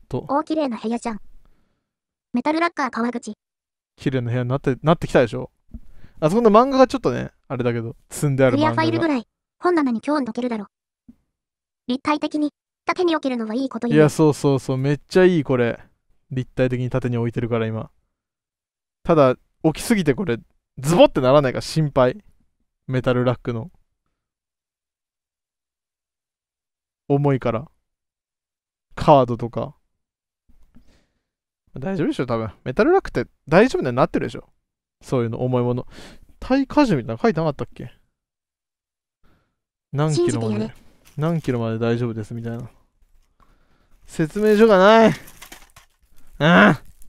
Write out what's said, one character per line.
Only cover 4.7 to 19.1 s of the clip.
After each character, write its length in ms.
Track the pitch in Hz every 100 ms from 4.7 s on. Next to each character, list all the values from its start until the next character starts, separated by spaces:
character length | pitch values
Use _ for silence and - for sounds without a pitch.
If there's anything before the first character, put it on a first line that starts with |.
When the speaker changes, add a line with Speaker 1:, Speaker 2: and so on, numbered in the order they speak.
| 127
Speaker 1:
な 120 | 147
っ 40 | 175
て 100 | -
き 40 |
た 100 | 160
で 60 | 120
し 80 | 127
ょ？ 160 | 131 _ _ - - - - -
あ 100 | 156
そ 80 | 208
こ 40 |
の 80 | 233
漫 200 | 208 262
画 80 | 262
が 100 | 247
ち 80 | 262
ょ 20 |
っ 40 |
と 100 | 147
ね、 200 | 123 131 - -
あ 80 | 127
れ 60 |
だ 100 | 120
け 80 | 117
ど、 140 | 113 - _
積 180 | - 147
ん 80 | 135
で 80 |
あ 60 | 131
る 80 | 269
漫 40 |
画 80 | 311
が。 40 | -
Speaker 2:
ク 60 |
リ 0 |
ア 20 |
フ 40 | 330
ァ 20 |
イ 20 |
ル 80 | 330
ぐ 80 | 330
ら 100 | 269
い、 100 | - _ _ _
本 160 | 349 349
棚 160 | 277
に 100 | 226 -
今 120 | 302
日 60 |
置 100 | 240
け 80 | 220
る 80 | 247
だ 80 | 226
ろ。 100 | 196 _ _ _ _ _ _ _ _ _ _ _ -
立 140 | 254
体 180 | - 302
的 200 | 302 302
に、 120 | 294 - _ _ -
縦 200 | 330 349
に 100 | 311
置 60 |
け 80 | 277
る 80 | 247
の 80 | 220
は 80 |
い 120 | 220 269
い 40 |
こ 100 | -
と 80 | -
よ。 60 |
Speaker 1:
い 40 | 151
や、 120 | 151
そ 200 | - 156
う 40 |
そ 220 | 139 147 135
う 40 |
そ 140 | -
う、 40 | 131
め 160 | 135
っ 60 | 147 -
ち 120 | 190
ゃ 60 | 185
い 140 | 175
い、 40 |
こ 140 | 135 127
れ。 220 | 120 - - _ _ _ -
立 200 | 131 123
体 180 | - 127
的 120 | 123
に 80 | 123
縦 200 | 131 123
に 80 | 120
置 120 | 117
い 20 |
て 80 | 120
る 100 | 117
か 100 | 117
ら、 80 | 110
今。 240 | 110 127 _ _ _ _ _ _ _ _ _ _ _
た 100 | -